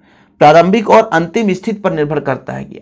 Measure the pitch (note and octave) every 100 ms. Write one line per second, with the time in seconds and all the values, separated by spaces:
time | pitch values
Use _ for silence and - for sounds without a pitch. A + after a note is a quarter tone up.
0 | _ _ _ - D3+ D#3+ F3 A3 G#3 G#3+
1 | - E3 E3+ A#3 G#3 F3+ - G#3 F#3+ D#3+
2 | D3 D3 C3+ C3 - C3 C#3 -